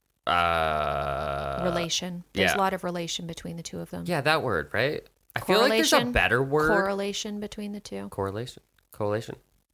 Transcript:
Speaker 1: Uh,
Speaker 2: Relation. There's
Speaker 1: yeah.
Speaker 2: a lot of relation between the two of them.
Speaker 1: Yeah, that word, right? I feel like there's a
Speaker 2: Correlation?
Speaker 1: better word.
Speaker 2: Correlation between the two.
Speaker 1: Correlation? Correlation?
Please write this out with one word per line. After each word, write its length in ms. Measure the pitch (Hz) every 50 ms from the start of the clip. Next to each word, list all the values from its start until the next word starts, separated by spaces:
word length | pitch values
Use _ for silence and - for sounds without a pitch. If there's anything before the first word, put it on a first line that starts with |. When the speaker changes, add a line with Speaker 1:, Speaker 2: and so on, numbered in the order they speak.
| _ _ _ _ -
Speaker 1:
Uh, 1300 | - 85 87 85 85 85 82 80 80 78 76 73 73 71 71 71 71 69 69 76 73 71 69 71 71 67 67 -
Speaker 2:
Relation. 600 | - - 170 170 165 - - 175 185 175 175 175 _ -
There's 180 | 190 190 180
Speaker 1:
yeah. 60 | 160
Speaker 2:
a 20 | 196
lot 140 | 190 190 190
of 100 | 180 -
relation 420 | 180 175 175 170 165 - - 175
between 320 | 165 165 - - 170 165
the 60 | 165 165
two 160 | - - 170
of 100 | 170 -
them. 140 | - 170 170
Speaker 1:
Yeah, 160 | 175 180 151
that 220 | 123 151 156 156 -
word, 260 | 127 98 82 - -
right? 320 | - 98 123 143 156 - - - _ _ _ _ -
I 40 | -
feel 200 | - - 185 214
like 100 | 240 277
there's 200 | 220 220 320 277 330
a 20 |
Speaker 2:
Correlation? 160 | 277 240 247
Speaker 1:
better 320 | 247 - 90 92 110 127 135
word. 240 | 135 143 151 151 160
Speaker 2:
Correlation 720 | 214 196 196 196 202 196 202 202 196 - - 214 208 208
between 320 | 214 202 - - 208 208
the 80 | 208 208
two. 280 | - - 98 98 196 101
Speaker 1:
Correlation? 520 | - - 98 98 98 107 123 127 - - _ _ _ _ _ _
Correlation? 440 | - - 107 104 104 113 113 - - - _ _ _ _ _ _